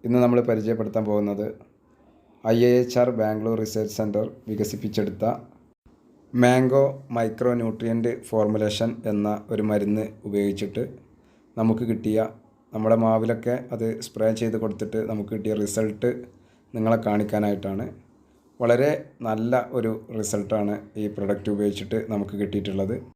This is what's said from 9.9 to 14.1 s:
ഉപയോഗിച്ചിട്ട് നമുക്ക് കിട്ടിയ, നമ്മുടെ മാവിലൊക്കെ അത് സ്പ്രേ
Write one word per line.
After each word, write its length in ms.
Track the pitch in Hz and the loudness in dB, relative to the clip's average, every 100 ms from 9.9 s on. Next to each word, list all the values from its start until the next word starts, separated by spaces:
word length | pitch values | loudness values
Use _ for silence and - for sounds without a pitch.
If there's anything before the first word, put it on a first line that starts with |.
| 107 107 - 107 | 0 -2 -8 -4
ഉപയോഗിച്ചിട്ട് 540 | 101 101 98 104 - 127 - - _ _ _ _ - | 0 0 0 -4 -4 -6 -10 -20 _ _ _ _ 0
നമുക്ക് 260 | 113 110 117 | 2 2 0
കിട്ടിയ, 340 | 107 107 110 107 - _ _ _ | -2 2 0 0 -6 _ _ _
നമ്മുടെ 240 | 110 110 113 113 | -2 4 4 6
മാവിലൊക്കെ 500 | 110 113 113 120 127 - 110 | 4 2 -2 -2 -4 -4 -4
അത് 120 | 110 110 | -4 -4
സ്പ്രേ 240 | - | -10